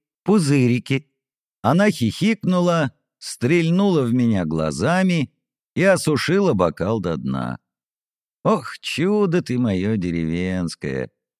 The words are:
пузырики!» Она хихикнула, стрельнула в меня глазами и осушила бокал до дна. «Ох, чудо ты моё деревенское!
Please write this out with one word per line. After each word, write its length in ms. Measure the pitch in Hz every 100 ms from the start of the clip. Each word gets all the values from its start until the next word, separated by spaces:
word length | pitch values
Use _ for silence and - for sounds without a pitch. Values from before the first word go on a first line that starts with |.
| _ _
пузырики!» 880 | - 214 143 143 123 120 - 135 - _ _ _ _ _
Она 260 | 107 165 208
хихикнула, 1000 | 170 113 - 208 208 175 180 175 170 135 - _ _
стрельнула 840 | - - 123 175 165 175 202 165
в 100 | 120
меня 320 | 127 117 101 80
глазами 880 | 80 78 71 117 185 190 175 127 _ _ _ _ -
и 80 |
осушила 680 | 190 180 - 143 - 190 190
бокал 460 | 107 87 - 87 113
до 180 | 87 78
дна. 400 | 64 65 62 60 _ _ _ _ _ _ _ _
«Ох, 340 | - 208 - -
чудо 640 | - - 180 208 202 170
ты 160 | - 123
моё 380 | 123 92 101 110
деревенское! 1120 | 87 85 80 85 92 92 82 - 76 67 62 _ _